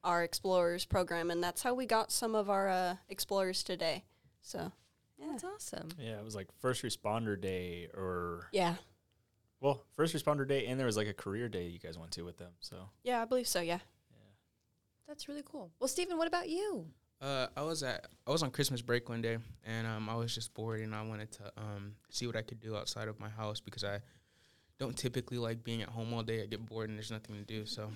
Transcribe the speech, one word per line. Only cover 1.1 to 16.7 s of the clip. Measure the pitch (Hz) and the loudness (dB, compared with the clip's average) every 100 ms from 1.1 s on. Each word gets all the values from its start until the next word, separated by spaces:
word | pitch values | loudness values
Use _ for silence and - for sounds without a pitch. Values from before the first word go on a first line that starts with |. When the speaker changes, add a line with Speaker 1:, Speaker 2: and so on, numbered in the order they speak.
| 170 170 | 2 2
Speaker 1:
and | 170 | 2
that's | 175 - | 2 2
how | 262 | 2
we | 254 247 | 2 4
got | 226 220 | 4 4
some | - 233 | 2 4
of | 214 202 | 4 4
our, | 196 196 | 4 4
uh, | 185 180 185 - | 4 2 0 -6
Explorers | 196 - 196 185 190 | -4 0 2 2 2
today. | - 180 165 147 - _ _ _ | 0 0 0 0 -4 _ _ _
So, | - 180 170 - _ _ _ - | -10 -6 -6 -8 _ _ _ -12
yeah. | 311 | -8
Speaker 2:
That's | 269 | -6
awesome. | 359 415 - - 160 170 | -6 -8 -8 -8 -8 -8
Speaker 3:
Yeah, | 113 107 | -8 -8
it | |
was, | 110 104 | -6 -8
like, | 95 - | -8 -2
First | 127 123 | 0 2
Responder | 123 - 104 113 110 98 | 0 -2 0 2 2 2
Day | 95 92 90 87 85 | 2 0 -2 -6 -8
or | - 92 90 87 85 - | -4 0 0 0 -4 0
Speaker 1:
Yeah. | 196 170 175 - _ _ _ _ _ _ - | 4 4 2 -6 _ _ _ _ _ _ 0
Speaker 3:
well, | 139 127 - - | 2 2 0 2
First | 165 | 2
Responder | 208 - 147 135 | 4 4 4 4
Day, | 139 113 | 4 2
and | 131 | 2
there | 127 | 4
was, | 107 | 4
like, | 104 | 2
a | |
career | 95 101 104 120 | -2 -4 -2 -2
day | 98 87 | -2 -4
you | 85 | -6
guys | 85 85 | -10 -10
went | 82 | -8
to | 87 | -8
with | 87 82 | -8 -10
them, | 87 87 | -14 -14
so. | - 90 95 - | -14 -12 -16 -8
Speaker 1:
Yeah, | 247 240 | 0 0
I | |
believe | 226 254 240 | 2 2 2
so, | 180 | 0
yeah. | 170 180 - _ _ | 2 -2 -4 _ _
Speaker 3:
Yeah. | - - _ _ _ _ _ _ _ - | -20 -20 _ _ _ _ _ _ _ -16
Speaker 2:
That's | 294 - | -12 -8
really | 294 | -10
cool. | 277 285 170 - | -10 -10 -12 0
Well, | 269 | 0
Steven, | 349 359 330 | 2 2 2
what | 330 | 2
about | 349 311 | 2 0
you? | 339 415 | 0 0